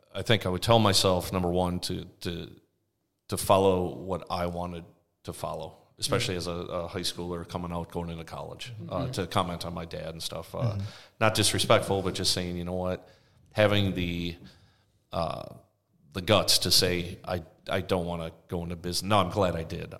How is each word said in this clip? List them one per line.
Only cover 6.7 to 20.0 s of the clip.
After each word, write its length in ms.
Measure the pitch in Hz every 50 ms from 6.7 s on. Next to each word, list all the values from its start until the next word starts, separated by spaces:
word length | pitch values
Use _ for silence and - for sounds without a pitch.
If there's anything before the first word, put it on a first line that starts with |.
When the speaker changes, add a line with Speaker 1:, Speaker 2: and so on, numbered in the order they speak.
| - 90 85 82
Speaker 1:
high 120 | - 98
schooler 480 | 90 - - - 87 87 90 85 82 -
coming 240 | - 95 87 85 87
out, 180 | 87 85 -
going 200 | - 87 85 85
into 140 | 82 82 82
college, 480 | - - 73 73 80 82 - - - 117 107 - 82
uh, 60 | - 92 131
Speaker 2:
Mm-hmm. 80 | 127 127
Speaker 1:
to 140 | - 90 82
comment 360 | - 107 92 87 85 82 -
on 80 | 82 82
my 120 | 90 87
dad 220 | 85 - 80 80 80
and 140 | 82 82 80
stuff. 320 | - 80 82 82 - -
Uh, 40 | 85
Speaker 3:
Mm-hmm. 220 | - 117 104 101 98 104 - - - - _ -
Speaker 1:
not 140 | 113 110 107
disrespectful, 680 | - 104 - - 104 - - 120 104 - - 98 98 90
but 100 | 95 87
just 180 | - 92 - -
saying, 240 | 95 90 87 87 87
you 60 | 87
know 100 | 87 92
what, 340 | 92 90 90 92 - - - _ _ _ _ _ _ _ _ -
having 420 | - 107 104 104 101 98 98 90
the, 420 | 90 90 87 87 87 87 87 85 - - - - _ _ _ _ _ _ _ _ _ _ _ -
uh, 320 | 90 82 - - - - - - - - _ _ _ _ _ _ _ _ _ -
the 80 | 98
guts 380 | 90 95 107 95 82 - - -
to 140 | - 92 87
say, 460 | - - 90 90 87 85 87 95 - -
"I, 180 | - 90 90 80 - - _ _ -
I 120 | - 98 90
don't 220 | - 101 92 87
wanna 280 | 87 87 85 82 82 - - _ -
go 160 | - 87 85
into 100 | 85 87
business." 340 | 82 80 87 87 - 90 95
No, 100 | 107 101
I'm 100 | 92 87
glad 240 | 82 104 98 90 85
I 80 | 82 82
did. 320 | 78 87 82 80 80 80 -